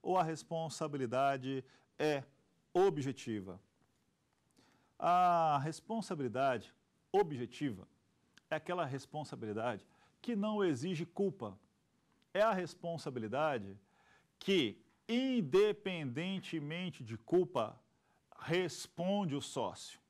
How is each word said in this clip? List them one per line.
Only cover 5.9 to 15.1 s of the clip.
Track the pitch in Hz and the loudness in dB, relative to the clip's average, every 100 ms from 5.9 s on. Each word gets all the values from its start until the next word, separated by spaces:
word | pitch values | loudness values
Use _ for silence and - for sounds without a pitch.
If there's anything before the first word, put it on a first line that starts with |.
| 226 196 170 127 113 139 123 - _ _ _ _ | -6 -4 -2 -2 2 2 2 -4 _ _ _ _
objetiva | 196 196 139 120 - 147 98 - _ _ _ _ - _ | 2 2 0 -6 -4 -4 -4 -14 _ _ _ _ -20 _
é | 156 | -6
aquela | 151 180 147 | -2 -2 -2
responsabilidade | 135 - 151 143 131 113 104 117 104 - _ _ _ | -4 -8 -10 -10 -8 -6 -2 -2 -4 -10 _ _ _
que | - | -4
não | 226 214 208 | -2 0 2
exige | 190 135 156 170 | 2 0 -2 -4
culpa. | 165 - 196 - 110 95 _ _ _ _ _ _ _ | -6 -2 -2 -2 -10 -12 _ _ _ _ _ _ _
É | 190 | 2
a | 220 | 4
responsabilidade | 190 175 - 170 165 - 123 110 127 156 131 98 98 _ _ _ _ _ _ | 4 -2 -6 -6 -4 -4 -4 -2 0 2 0 -4 -14 _ _ _ _ _ _
que, | - 196 120 98 _ _ | 2 4 4 -2 _ _
independentemente | - | -2